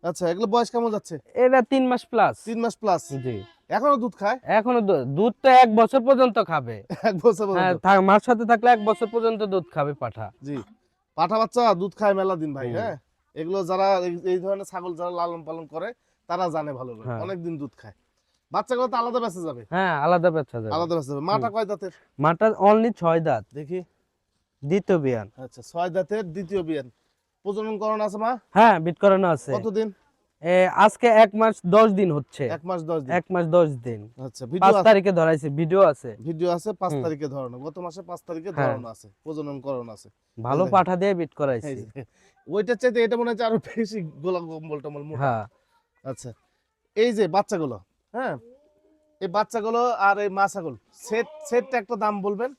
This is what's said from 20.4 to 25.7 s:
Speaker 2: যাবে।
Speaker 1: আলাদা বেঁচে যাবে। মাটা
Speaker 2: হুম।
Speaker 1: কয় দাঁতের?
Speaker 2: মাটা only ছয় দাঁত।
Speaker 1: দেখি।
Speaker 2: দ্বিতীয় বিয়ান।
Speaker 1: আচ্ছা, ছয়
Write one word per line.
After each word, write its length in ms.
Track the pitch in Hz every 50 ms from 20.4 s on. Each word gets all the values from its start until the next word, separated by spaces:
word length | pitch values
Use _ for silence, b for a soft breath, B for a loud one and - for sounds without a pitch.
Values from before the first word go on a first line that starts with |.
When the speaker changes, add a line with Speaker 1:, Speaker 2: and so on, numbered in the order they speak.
| 143 _ - 120
Speaker 2:
যাবে। 120 | 110 110 120
Speaker 1:
আলাদা 180 | 156 170 165 170
বেঁচে 140 | 165 143 127
যাবে। 120 | 147 143
মাটা 260 | 147 175 202 226 226 233
Speaker 2:
হুম। 80 | 202
Speaker 1:
কয় 100 | 220 226
দাঁতের? 260 | 185 208 185 - 185 - _ _ _ _ -
Speaker 2:
মাটা 260 | 139 156 170 165 214 220 214 -
only 300 | 190 202 214 220 220 240 214
ছয় 260 | - 175 170 165 165
দাঁত। 240 | 165 160 135 113 104 _ _
Speaker 1:
দেখি। 260 | 139 151 139 175 185 180 _ _ _ _ _ _ _ _ _ _ _ _ _ _ _ -
Speaker 2:
দ্বিতীয় 340 | 139 160 208 - - 196 170
বিয়ান। 300 | 147 135 123 113 104 98 _ -
Speaker 1:
আচ্ছা, 240 | 131 123 _ -
ছয় 280 | 117 -